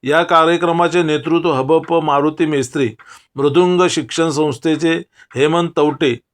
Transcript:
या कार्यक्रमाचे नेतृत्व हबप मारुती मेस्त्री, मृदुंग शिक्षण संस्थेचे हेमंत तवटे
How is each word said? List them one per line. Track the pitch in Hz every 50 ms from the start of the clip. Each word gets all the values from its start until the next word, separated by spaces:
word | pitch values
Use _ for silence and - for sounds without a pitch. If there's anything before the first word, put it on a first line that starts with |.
| -
या | 131 147 165 175
कार्यक्रमाचे | 170 175 165 160 170 170 170 175 170 170 170 170 170 156 180 170
नेतृत्व | 156 151 147 123 160 165 170 156 170
हबप | 147 131 135 135 160 165 156 - 170
मारुती | 165 156 151 139 143 147 156 156 - 165
मेस्त्री, | 156 151 139 123 120 - 151 135 110 110 _ - - - - _ _ _
मृदुंग | 135 139 147 143 170 180 180 180 175 180 180
शिक्षण | 127 165 139 117 - 165 165 165
संस्थेचे | 139 147 156 151 127 120 - 165 156 147 160 165 165 156 - _ _ _ - _ -
हेमंत | 127 139 151 160 170 170 165 -
तवटे | 151 147 151 143 - 165 135 120 117 _ _